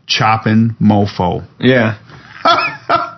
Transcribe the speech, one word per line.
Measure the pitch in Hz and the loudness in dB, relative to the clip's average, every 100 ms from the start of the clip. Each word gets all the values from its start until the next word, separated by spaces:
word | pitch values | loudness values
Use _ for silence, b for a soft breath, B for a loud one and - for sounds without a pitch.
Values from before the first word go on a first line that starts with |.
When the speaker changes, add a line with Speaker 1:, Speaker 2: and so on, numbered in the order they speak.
| - | -8
Speaker 1:
chopping | - 110 110 113 110 113 110 | -2 0 0 2 2 2 0
mofo. | 107 104 101 - 90 - - - | 2 2 0 -2 -4 -4 -10 -2
Speaker 2:
Yeah. | 123 127 110 107 B B B B | 0 2 0 -4 B B B B
<laughs> | 330 - - - - - - | -2 0 -2 -10 -4 -4 -4